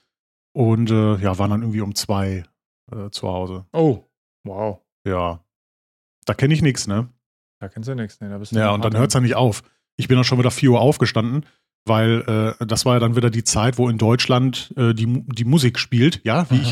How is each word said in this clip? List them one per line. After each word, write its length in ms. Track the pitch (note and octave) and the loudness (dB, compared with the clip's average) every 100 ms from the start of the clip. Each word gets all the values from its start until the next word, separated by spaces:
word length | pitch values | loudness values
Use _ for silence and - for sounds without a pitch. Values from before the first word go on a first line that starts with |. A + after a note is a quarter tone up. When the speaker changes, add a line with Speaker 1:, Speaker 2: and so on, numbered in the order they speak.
| _ _ _ _ _ | _ _ _ _ _
Speaker 1:
Und, 360 | - A2+ A2+ A2+ | -2 2 2 2
äh, 260 | A2 G#2+ G2+ | 2 2 2
ja, 220 | G2 F#2 | 0 0
waren 120 | G2+ | 0
dann 120 | G#2 | -2
irgendwie 180 | A#2 G#2+ | -2 -4
um 140 | G2+ | -4
zwei, 500 | G2 - G2 G2 F#2+ F2+ _ _ _ _ | -6 -4 -2 -2 -6 -10 _ _ _ _
äh, 180 | A2+ G2+ | -14 -12
zu 160 | - G2+ | -10 -8
Hause. 360 | F#2 F#2 F#2 F#2 | -6 -6 -10 -8
Speaker 2:
Oh, 320 | E3 D#3+ B2+ - _ _ _ | 0 0 0 -6 _ _ _
wow. 360 | G2 F#2+ A2 G2 _ _ G2+ | -14 -8 -6 -8 _ _ -6
Speaker 1:
Ja. 360 | F#2 F2 E2+ _ _ _ _ _ _ _ _ - | -4 -4 -6 _ _ _ _ _ _ _ _ -6
Da 80 | |
kenn 160 | - C3+ | 0 0
ich 100 | D#3 | 2
nix, 240 | D3+ B2 - | 2 0 -2
ne? 220 | G2+ B2 _ _ _ _ _ | -4 -4 _ _ _ _ _
Speaker 2:
Da 100 | F#2+ | -16
kennst 200 | - A#2 | -12 -10
du 60 | |
nix, 260 | B2+ G#2 - | -8 -10 -12
ne? 80 | G2+ | -14
Da 100 | G2+ | -12
bist 140 | G#2 | -4
du 40 | A2 | 0
Speaker 1:
Ja, 100 | G#2+ | 2
Speaker 2:
noch 80 | |
Speaker 1:
und 100 | G#2 | 2
dann 80 | G#2 | 0
Speaker 2:
hart 80 | G#2+ | 2
Speaker 1:
hört's 140 | B2 | 2
ja 60 | C3 | 2
nicht 140 | B2 | 2
auf. 280 | A2+ B2+ G2+ - _ _ - | 2 0 0 -8 _ _ -6
Ich 120 | - | 2
bin 80 | B2+ | 2
dann 80 | |
schon 140 | B2 B2+ | 4 2
wieder 120 | B2 | 0
vier 220 | - C3+ | 2 4
Uhr 80 | A#2 | 4
aufgestanden, 640 | B2 D3+ B2 A2 A#2 C#3 - _ _ _ - | 4 2 0 0 -2 -2 -6 _ _ _ 0
weil, 680 | A2 A2+ A#2 A#2+ A2 A2 - | 2 2 2 0 -2 -2 -4
äh, 60 | A2 | -4
das 180 | A2 | -2
war 100 | C3 | 2
ja 60 | B2 | 2
dann 160 | A#2 A#2 | 2 2
wieder 140 | A#2+ | 0
die 140 | A2+ | 0
Zeit, 340 | - A2 A2+ B2 | -2 0 0 0
wo 100 | B2 | 0
in 100 | A2+ | 0
Deutschland, 720 | A2 B2+ - B2 C3 A#2+ - - | 2 2 2 2 2 -2 -8 -2
äh, 180 | A#2 | 0
die 120 | A2+ A2+ | 0 -2
Mu-, 160 | B2 - | -4 -4
die 120 | A#2 | -6
Musik 340 | A#2 D#3+ B2+ - | 0 2 2 -2
spielt, 440 | - B2 C#3 - | -2 2 2 0
ja, 260 | A2 C3+ E3+ | -2 -2 2
wie 60 | B2+ | 2
ich 80 | B2 | 2